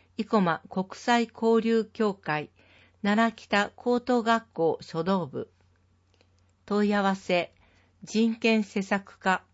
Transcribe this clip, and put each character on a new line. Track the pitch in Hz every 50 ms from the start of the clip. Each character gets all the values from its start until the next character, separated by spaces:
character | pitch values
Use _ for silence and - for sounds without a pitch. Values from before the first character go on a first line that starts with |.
| _ _ _
生 | - 214
駒 | - - 214 185 170 160 - - -
国 | - 190 185 - -
際 | - - - 240 240 233 226
交 | - - 226 226 226 226
流 | 220 226 226 226 214 220
協 | - - 220 208 190
会、 | - - - 151 151 147 - _ _ _ _ _ - - _ _ _
奈 | - 202 208 220 226 226
良 |
北 | 220 - - - 214 202 202 - -
高 | - - 247 247 247
等 | 240 - 247 240
学 | 214 233 233 226 226 _
校 | - - 165 160 - -
書 | - - - 165 165
道 | 185 196 185 165
部。 | 135 127 123 117 - _ _ _ _ _ _ _ _ _ _ _ _ _ _ _ _ _ _ _ _ _ _ -
問 | - 202 208 208 202
い | 208
合 | 202
わ | 196 196 190
せ、 | 190 - - 180 175 165 - _ _ _ _ _ _ _ _ _ _
人 | - - - 214 226 226 226
権 | 233 - 226 220 220 208
施 | - - 208
策 | 190 - 208 196 196 - - -
課 | - 196 185 180 - _